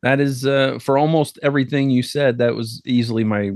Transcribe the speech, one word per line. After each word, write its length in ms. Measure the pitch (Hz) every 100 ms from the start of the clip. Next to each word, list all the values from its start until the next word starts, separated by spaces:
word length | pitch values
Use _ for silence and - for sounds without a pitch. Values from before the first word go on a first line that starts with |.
That 180 | 123 139
is, 260 | 143 131 135
uh, 320 | 139 135 123
for 180 | - 135
almost 420 | 151 160 143 -
everything 480 | 147 143 127 143 139
you 120 | 123
said, 360 | 123 143 139 120
that 160 | 120
was 280 | 113 113 113
easily 400 | - 123 117 113
my, 260 | 110 104 101